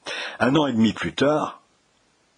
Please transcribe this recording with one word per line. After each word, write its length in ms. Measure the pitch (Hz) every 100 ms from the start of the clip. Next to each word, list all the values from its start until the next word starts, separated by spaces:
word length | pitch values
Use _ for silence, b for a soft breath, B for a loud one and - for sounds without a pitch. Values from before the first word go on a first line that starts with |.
| - B B B
un 160 | 117 151
an 100 | 143
et 80 |
demi 200 | 113 110
plus 200 | 95 85
tard, 480 | - 139 151 90 - _ _ _ _ _ _ _